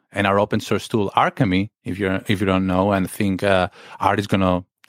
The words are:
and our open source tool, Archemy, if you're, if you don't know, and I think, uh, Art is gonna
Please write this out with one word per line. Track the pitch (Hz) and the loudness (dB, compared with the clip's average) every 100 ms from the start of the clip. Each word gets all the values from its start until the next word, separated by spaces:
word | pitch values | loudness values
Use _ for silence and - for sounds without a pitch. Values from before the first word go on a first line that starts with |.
| _ | _
and | 101 101 | -2 2
our | 101 | 2
open | 104 110 | 2 0
source | - 101 - | -2 -4 -2
tool, | 113 98 - | -2 0 2
Archemy, | 156 - 110 92 104 _ | 0 2 0 0 -2 _
if | 120 95 | -10 -4
you're, | 98 95 - | -2 -2 -2
if | 95 | 0
you | 98 | 2
don't | 92 95 | 2 2
know, | 90 98 | 0 2
and | 98 90 | 0 -2
I | |
think, | - 104 92 | -2 -2 0
uh, | 101 95 87 - - - | 2 2 0 -6 -20 -4
Art | 101 101 | 0 0
is | 101 | 0
gonna | 98 92 90 - _ | 0 2 0 -4 _